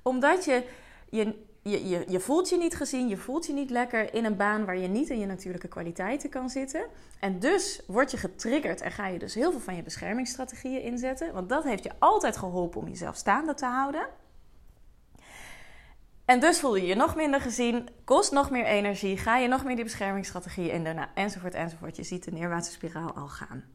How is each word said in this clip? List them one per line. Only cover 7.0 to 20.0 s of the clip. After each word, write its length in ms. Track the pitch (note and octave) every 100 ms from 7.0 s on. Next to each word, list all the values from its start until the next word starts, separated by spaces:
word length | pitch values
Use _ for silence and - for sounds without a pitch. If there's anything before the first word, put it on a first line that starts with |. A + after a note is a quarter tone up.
| - -
En 200 | G3 F#3
dus 420 | B3+ G4 - - -
word 240 | A3+ C#4
je 60 | A#3+
getriggerd 640 | F3+ - A3+ C#4+ A3 E3+
en 100 | -
ga 160 | G3 G3
je 120 | E3+
dus 160 | - G#3+
heel 160 | D#4+
veel 80 | C#4+
van 160 | G3+ F3+
je 80 |
beschermingsstrategieën 1000 | E3 - F3 A3+ B3 - B3+ - C4 C4
inzetten. 520 | - B3 B3+ C4 E4
Want 160 | F#3 F3+
dat 140 | C4+
heeft 200 | D4+ G3
je 80 | G3 -
altijd 380 | D#4 G#4 C4 -
geholpen 440 | F#3+ F3+ E3+ -
om 60 | D#3+
jezelf 280 | F3+ E3+ -
staande 380 | - A3 D#4+
te 120 | C#4+ B3+
houden. 420 | B3+ C#4 D4+ C5 - - - - - - - - - - - - - - - - - - - - - -
En 80 | B3
dus 200 | D#4 E4
voel 160 | C#4 G3
je 100 | F3+
je 100 | F#3+
nog 200 | D#4+ D#4+
minder 260 | D#4 C4+
gezien, 460 | C4+ A3 A#3+ A#3+ A#3+ -
kost 280 | - C#4+ G4+
nog 180 | C#4 C#4
meer 160 | B3+ A3+
energie, 520 | G#3 G3+ G3 G3 F#3+
ga 200 | A3+ A#3+
je 100 | B3
nog 160 | B3+
meer 120 | C4 B3
die 80 |
beschermingsstrategieën 880 | A3+ -